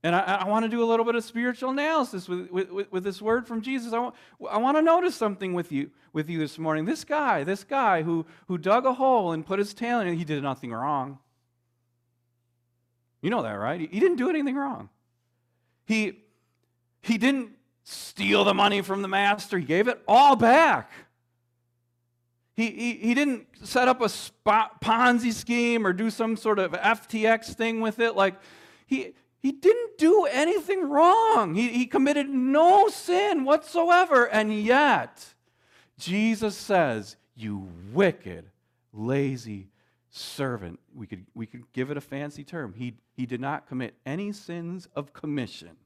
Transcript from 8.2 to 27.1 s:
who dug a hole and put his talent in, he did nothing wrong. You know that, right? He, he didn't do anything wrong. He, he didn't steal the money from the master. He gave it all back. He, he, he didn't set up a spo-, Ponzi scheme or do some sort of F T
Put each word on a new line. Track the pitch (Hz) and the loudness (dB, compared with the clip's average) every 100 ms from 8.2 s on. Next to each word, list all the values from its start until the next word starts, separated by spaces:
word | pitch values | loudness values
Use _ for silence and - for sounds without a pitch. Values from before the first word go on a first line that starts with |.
| 156 - - | -6 -16 -8
who | 180 | -4
dug | 180 226 262 | 2 2 2
a | |
hole | 254 262 240 180 | 2 4 4 2
and | 160 | -4
put | 160 196 | -4 -2
his | 202 | -2
talent | 202 233 240 180 | -4 -2 -2 -2
in, | 170 | -4
he | |
did | 156 147 | -4 -4
nothing | 139 131 123 | -4 -6 -8
wrong. | 113 135 143 131 135 _ _ _ _ _ _ _ _ _ _ _ _ _ _ _ _ _ _ _ _ | -6 -4 -4 -6 -12 _ _ _ _ _ _ _ _ _ _ _ _ _ _ _ _ _ _ _ _
You | 160 | -4
know | 233 | -2
that, | 113 | -4
right? | 101 110 170 | -4 -4 -4
He, | 156 | -6
he | 196 | 2
didn't | 370 294 | 2 2
do | 254 | -2
anything | 311 285 269 | -2 -2 -4
wrong. | 277 135 104 _ _ _ _ _ _ _ _ _ | -6 -8 -14 _ _ _ _ _ _ _ _ _
He, | - 220 208 - _ _ _ _ _ _ _ _ | -4 -2 -2 -6 _ _ _ _ _ _ _ _
he | - 226 | -4 0
didn't | 247 277 233 - _ _ | 2 0 -6 -18 _ _
steal | - - - - 95 202 | -18 -16 -16 -8 0 4
the | 202 | 4
money | 196 202 202 | 4 2 2
from | 190 196 | -2 -4
the | 196 | -2
master. | 196 202 208 - 190 | 0 2 0 -2 -6
He | 139 | 0
gave | 170 233 | 2 2
it | 233 - | -2 4
all | 226 285 254 | 8 8 8
back. | 226 277 320 156 - - - _ _ _ _ _ _ _ _ _ _ _ _ _ _ | 6 8 6 2 -4 -20 -20 _ _ _ _ _ _ _ _ _ _ _ _ _ _
He, | - 226 | -4 -4
he, | - 240 | -2 -6
he | 226 220 | -2 0
didn't | 247 294 233 - _ | 2 0 -2 -8 _
set | - 247 247 | -2 2 2
up | 254 | 2
a | 226 | 0
spo-, | - - _ 214 208 220 - | -4 -14 _ 2 2 2 -4
Ponzi | 220 226 247 240 240 | 0 4 4 4 0
scheme | 214 - 240 240 233 202 | -4 -2 0 2 2 0
or | |
do | 180 220 | 0 -4
some | 208 226 220 | -2 -4 -2
sort | 220 202 | 0 0
of | 185 | 0
F | 175 196 226 | 0 0 0
T | - | -4